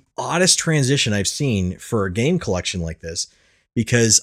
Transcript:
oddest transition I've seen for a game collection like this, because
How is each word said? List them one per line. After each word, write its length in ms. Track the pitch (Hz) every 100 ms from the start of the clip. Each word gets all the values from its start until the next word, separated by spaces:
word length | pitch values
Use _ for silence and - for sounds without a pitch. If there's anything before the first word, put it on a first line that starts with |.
| _ -
oddest 400 | 123 165 180 -
transition 560 | 165 156 127 139 117
I've 140 | 101 98
seen 500 | - 143 104 90 92
for 280 | - 113 98
a 60 |
game 280 | 90 131 180
collection 420 | - 90 - 92
like 200 | 82 82
this, 260 | 82 82 - _ _ _ _ -
because 440 | 113 120 113 -